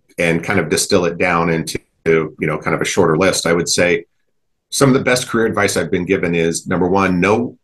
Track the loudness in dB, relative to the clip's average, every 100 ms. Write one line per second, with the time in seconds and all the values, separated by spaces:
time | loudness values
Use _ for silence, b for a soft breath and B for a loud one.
0 | _ -2 0 0 0 -2 0 -2 0 0
1 | 0 0 0 0 0 -2 -4 -8 -12 _
2 | 0 0 0 -4 -4 -4 -4 -2 -2 0
3 | 2 2 2 0 0 0 0 0 0 0
4 | -4 _ _ _ _ _ _ 0 2 2
5 | 2 -2 -2 -2 0 0 0 0 -2 -2
6 | 0 0 0 0 0 -2 -4 -2 0 2
7 | 2 2 2 2 -2 -8